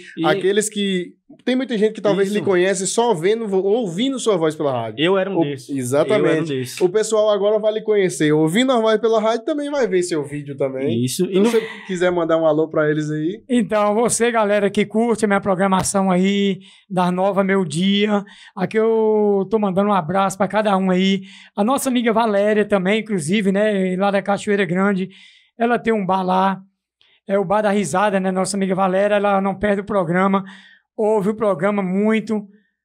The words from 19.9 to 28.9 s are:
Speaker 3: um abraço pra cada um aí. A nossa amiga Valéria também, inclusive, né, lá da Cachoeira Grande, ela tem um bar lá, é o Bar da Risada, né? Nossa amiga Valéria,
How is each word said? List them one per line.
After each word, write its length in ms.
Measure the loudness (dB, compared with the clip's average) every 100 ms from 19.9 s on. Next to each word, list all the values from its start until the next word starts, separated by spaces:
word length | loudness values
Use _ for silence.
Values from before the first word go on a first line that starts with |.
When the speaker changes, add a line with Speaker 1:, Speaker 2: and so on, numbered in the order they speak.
Speaker 3:
um 20 |
abraço 440 | 0 0 0 -2 -2
pra 120 | -2
cada 280 | 0 0 0
um 140 | 2
aí. 320 | 2 2 0 -4 -20 -14 -4
A 60 |
nossa 260 | 0 0 0
amiga 240 | 0 0
Valéria 520 | 0 0 2 2 2
também, 360 | 2 0 2 -2
inclusive, 520 | -2 -4 0 0 2
né, 420 | 2 0 0 -2 0
lá 140 | 0
da 100 | 0
Cachoeira 440 | -2 -4 0 -2
Grande, 440 | 0 0 0 0 -4 -10 -20 _ _ -4
ela 220 | 0 0
tem 140 | 0
um 120 | -2
bar 180 | 0 -2
lá, 380 | 0 0 0 -2 -10 _ _ _ _ _ -4
é 100 | -2
o 60 |
Bar 180 | 0 0
da 80 | 2
Risada, 480 | 0 0 0 0 0
né? 140 | -2
Nossa 240 | -2 -2 -2
amiga 180 | -2
Valéria, 400 | 0 0